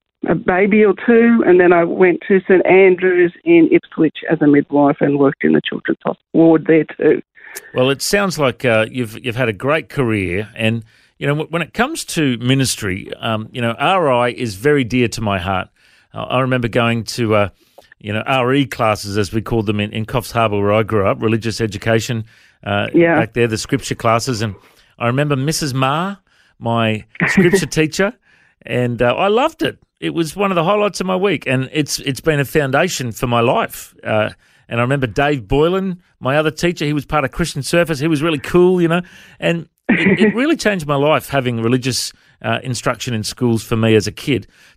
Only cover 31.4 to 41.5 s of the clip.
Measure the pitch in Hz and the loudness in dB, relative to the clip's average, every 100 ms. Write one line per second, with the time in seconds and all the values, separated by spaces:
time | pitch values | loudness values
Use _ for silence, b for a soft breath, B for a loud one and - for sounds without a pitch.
31.4 | - 131 131 151 139 - - 127 160 147 | -2 -2 -2 -4 -4 -6 -6 -4 -2 -2
32.4 | 131 160 135 135 180 - 127 104 123 120 | 0 -2 0 0 0 -4 -8 -6 -2 2
33.4 | 120 208 - - - _ 110 107 107 - | 2 0 -4 -10 -20 _ -4 -2 -2 -6
34.4 | _ _ _ 117 120 143 127 139 143 143 | _ _ _ -2 0 0 -2 0 0 -2
35.4 | 98 135 165 190 190 180 _ _ 127 147 | -2 0 2 0 -4 -8 _ _ -2 0
36.4 | 156 156 175 175 151 147 - 151 135 - | 0 -2 -4 -2 -4 -4 -2 -2 -2 -4
37.4 | 165 147 - 170 165 139 160 151 165 147 | -6 -6 -2 0 0 -2 -2 0 -2 -4
38.4 | - 175 180 185 165 170 175 B B B | 0 4 4 4 2 0 -4 B B B
39.4 | 165 170 - _ - 165 180 175 208 208 | -4 -4 -8 _ -2 0 2 2 2 2
40.4 | 294 311 214 196 147 139 147 143 - 139 | 0 0 -2 -2 -2 0 2 2 0 -2
41.4 | 123 | -2